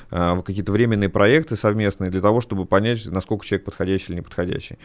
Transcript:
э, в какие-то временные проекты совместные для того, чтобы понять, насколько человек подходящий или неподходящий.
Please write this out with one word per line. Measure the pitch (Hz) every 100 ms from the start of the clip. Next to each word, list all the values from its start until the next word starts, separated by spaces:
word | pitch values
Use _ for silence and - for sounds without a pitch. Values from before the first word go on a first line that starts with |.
| -
э, | 87 87
в | 90
какие-то | 95 98 98
временные | 104 120 104 98
проекты | 101 101 151 160 110
совместные | 110 107 104 - 92
для | 92
того, | 104 117
чтобы | 117 98 87
понять, | 95 110 113 101
насколько | 92 - 104 -
человек | 98
подходящий | - - 92 95 -
или | 87
неподходящий. | 82 - 90 - - -